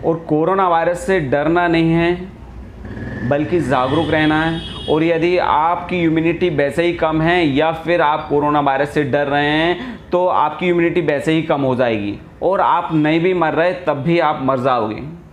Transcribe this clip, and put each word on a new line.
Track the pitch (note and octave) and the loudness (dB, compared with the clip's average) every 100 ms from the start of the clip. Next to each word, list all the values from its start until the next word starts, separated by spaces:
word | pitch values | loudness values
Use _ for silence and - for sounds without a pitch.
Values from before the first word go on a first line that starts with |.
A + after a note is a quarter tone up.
| E3 | -2
और | D#3+ - | -4 -2
कोरोना | D3+ E3 F#3+ F#3+ | 0 2 2 2
वायरस | E3 E3 F3 | 2 2 -2
से | - F#3+ | 0 0
डरना | C#3+ C#3+ D3+ E3+ F3 | 2 0 2 2 2
नहीं | E3 E3 | 2 4
है, | E3 E3+ F3+ F#3 - - - - - - - - - A#2+ | 4 2 0 -6 -14 -18 -16 -18 -16 -14 -10 -10 -6 -2
बल्कि | C#3+ D3+ F3 | 0 0 -2
जागरूक | C3+ C3 C3 D3 D3+ | 0 0 0 0 0
रहना | D#3 D#3 D#3 | 0 2 2
है। | D#3+ E3 - - - | 0 -2 -8 -12 -2
और | D3+ | 0
यदि | E3 E3 E3+ F3+ | 2 2 2 0
आपकी | - C#3+ D#3+ F3 F3 F3+ | 2 2 2 -2 -4 0
immunity | E3+ D#3+ D#3+ E3+ F3+ | 0 2 0 0 -2
वैसे | D3 C#3+ E3 | 0 -2 0
ही | E3+ | -2
कम | E3+ D#3+ D#3 | 0 0 2
है | D#3+ F3+ D#3+ | 2 2 2
या | C3+ D#3 | 2 0
फिर | E3 D#3+ E3+ | -2 -2 2
आप | D3+ D#3 D3+ | 2 0 0
कोरोना | C#3+ D3 D3 | 0 2 2
वायरस | C#3+ C3+ C#3+ | 2 0 0
से | - | 0
डर | C#3+ C#3+ C#3+ | 0 0 0
रहे | C#3+ D3 | 0 0
हैं, | D3+ E3 F3 B3+ - - | 0 0 -2 -6 -12 -2
तो | F3 F3+ | 0 2
आपकी | - D3+ D3+ F3+ | 2 0 0 0
immunity | F3 E3+ D3+ | 2 2 0
वैसे | D3+ C#3+ C#3+ | 0 0 0
ही | D#3+ | 0
कम | D#3+ D3 | 0 0
हो | C#3 B2 | 0 2
जाएगी | B2 A2+ G2+ G2 - - | 0 0 -4 -8 -14 -4
और | E3 F#3+ | -2 0
आप | A#2+ D#3+ E3+ | 2 2 0
नहीं | D#3+ D3+ E3 | 0 2 2
भी | F3 | 2
मर | F#3 D#3+ | 2 0
रहे, | D3 E3+ | 2 0
तब | F3+ - | 0 -2
भी | C#3 C3+ E3+ | -2 0 2
आप | D#3 D3+ | 0 0
मर | C3 C3 | -2 0
जाओगे। | B2+ B2 G#2+ G#2+ C3+ E3+ - | 0 0 -2 -6 -10 -16 -20